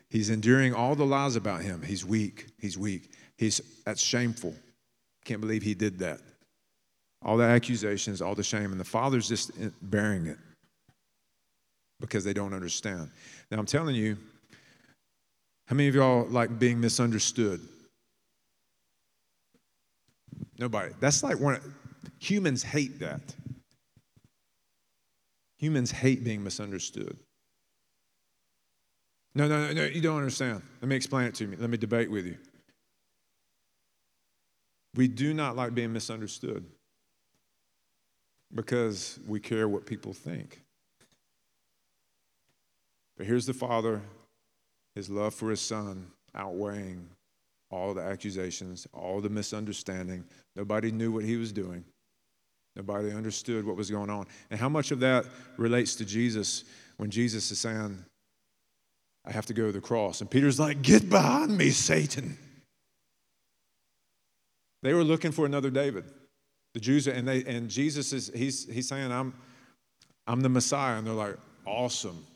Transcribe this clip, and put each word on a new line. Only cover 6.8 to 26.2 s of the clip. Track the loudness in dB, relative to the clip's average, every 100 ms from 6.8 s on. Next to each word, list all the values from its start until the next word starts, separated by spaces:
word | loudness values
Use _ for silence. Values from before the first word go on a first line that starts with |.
| _ _ _ _
All | 2 6
the |
accusations, | 8 6 6 0 0 -2 -2 -2
all | -2
the | -2
shame, | -2 -2 -2
and | -4
the |
Father's | -2 0 2 2 2
just | -2 -4 -6 -8 -8
bearing | -2 2 2 0 -2
it | -6 -16 -20 _ _ _ _ _ _ _ _ _ _ _ _ _ -14
because | -4 -2
they | 0
don't | -2 -2
understand. | -4 -4 -4 -4 -6 -8 -14 -20 -20 -6
Now, | -4
I'm | 0
telling | 0 2
you, | 0 0 -2 -8 -20 _ -20 -20 _ _ _ _ _ _ _ _ _ -2
how | 4
many | 6
of |
y'all | 6 6 6 4
like | 2 2 4
being | 4 4
misunderstood? | 2 4 2 2 0 2 0 0 -8 -20 -20 _ _ _ _ _ _ _ _ _ _ _ _ _ _ _ _ _ _ _ _ _ _ _ -18 -14 -14 -6
Nobody. | -4 -2 -4 0
That's | 2 2
like | 2 2
one, | 2 0 -4 -18 -20 -20 -20 -8
humans | -2 2 2 0
hate | 0 -2 -2 -4
that. | -8 -8 -10 -14 -14 -14 _ _ _ _ _ _ _ _ _ _ _ _ _ _ _ _ _ _ _ -4
Humans | 0 2 0
hate | 2 2 2